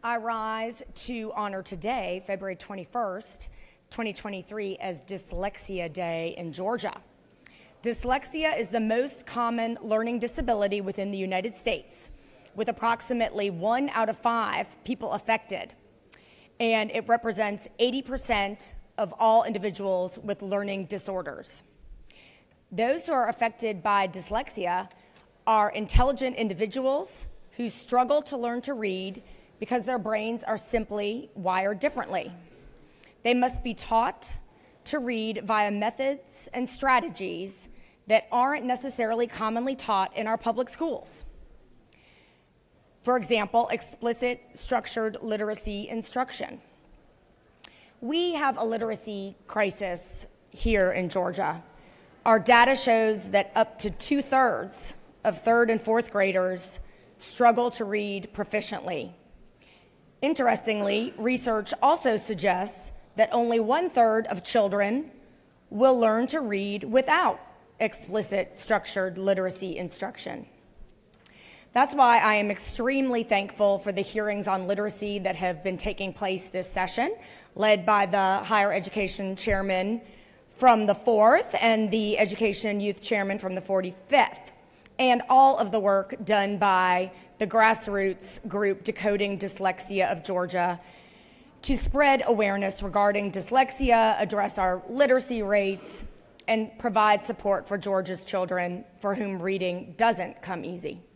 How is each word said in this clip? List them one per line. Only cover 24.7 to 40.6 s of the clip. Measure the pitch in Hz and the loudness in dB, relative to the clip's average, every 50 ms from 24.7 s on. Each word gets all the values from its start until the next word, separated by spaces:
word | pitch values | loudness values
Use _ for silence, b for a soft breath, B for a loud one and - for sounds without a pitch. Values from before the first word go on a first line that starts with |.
| 175 185 196 202 b b b b b b b b _ _ _ - | -2 -2 -4 -8 b b b b b b b b _ _ _ 2
are | 220 214 208 208 | 4 4 4 2
intelligent | - - 214 - - - 247 262 277 240 262 254 247 | 0 -4 -6 2 4 4 4 4 2 0 -2 -4 -2
individuals | - 226 214 196 160 220 214 190 262 262 262 269 294 381 - - - - - - - - - _ | -2 -2 -4 -2 -2 -4 -4 -4 -2 0 0 0 -2 -4 -6 -10 -12 -12 -12 -14 -16 -20 -20 _
who | - 240 226 | -6 -6 -6
struggle | - - - - - 247 254 240 285 294 | -6 -8 -8 0 2 2 4 4 2 0
to | 294 - 277 | 0 -2 -8
learn | 254 233 240 233 240 | -4 -4 -4 -4 -4
to | 240 - 285 | -6 -6 -6
read | 233 214 202 190 185 185 190 190 240 b b b b b b b b | -4 -4 -4 -4 -4 -6 -8 -10 -12 b b b b b b b b
because | 220 - 247 247 208 | -6 -2 -2 -2 -2
their | 240 254 247 | 0 -2 -2
brains | 190 214 220 214 214 226 233 233 - | -2 -2 -2 -2 -2 -4 -6 -6 -4
are | - 220 214 | -4 -4 -4
simply | - - - 233 220 - 202 208 208 208 220 240 294 - - | -4 -2 -2 -2 -2 -2 -4 -4 -4 -4 -4 -6 -10 -12 -14
wired | - 180 185 185 185 190 196 214 185 | -6 -2 0 0 2 0 0 -2 0
differently. | 262 294 - 254 - - 190 180 - - 180 - - - B B B B B B B B B B B B B B _ | -2 -2 -2 -2 -6 -4 -4 -4 -4 -6 -12 -18 -20 -20 B B B B B B B B B B B B B B _
They | 233 240 | 2 2
must | 247 247 254 254 - - | 4 2 0 0 -2 -6
be | 247 220 | -6 -6
taught | - - - 233 226 233 - - - - - - - - - b b b b b b _ | -8 -4 0 2 2 2 2 -2 -6 -10 -10 -10 -10 -10 -14 b b b b b b _
to | - - 302 | -6 -4 -4
read | 254 240 247 226 220 220 220 220 233 | -2 -2 -2 -2 -2 -2 -4 -6 -2
via | 202 226 214 208 208 | 0 2 2 2 2
methods | 208 202 208 220 240 - 262 269 285 277 - - - - - - - | 0 0 -2 -2 -2 -2 -2 -2 -2 -4 -8 -16 -16 -14 -14 -10 -6
and | 247 254 240 | -6 -4 -4
strategies | - - - 269 262 247 233 339 165 - 190 185 170 170 185 196 - - - - b b b b b b b - | -6 -2 2 4 4 4 2 0 -8 -8 -8 -8 -6 -8 -8 -10 -10 -12 -14 -16 b b b b b b b 2
that | 220 226 220 - | 2 2 2 2
aren't | - 240 247 269 294 - 220 | 0 0 2 2 0 -2 -2
necessarily | 247 247 247 247 269 247 - 233 220 226 226 240 233 | -2 -4 -2 -4 -8 -4 -2 -2 0 0 0 -2 -2
commonly | - - 220 220 226 233 240 262 269 | -2 -4 -4 -2 -2 -2 -2 -2 -4
taught | 262 - - 214 196 190 - - - | -6 -2 0 2 2 0 0 -2 -6
in | 220 214 | -2 -2
our | 220 226 | -2 -2
public | - 233 226 226 | 0 -2 -2 -2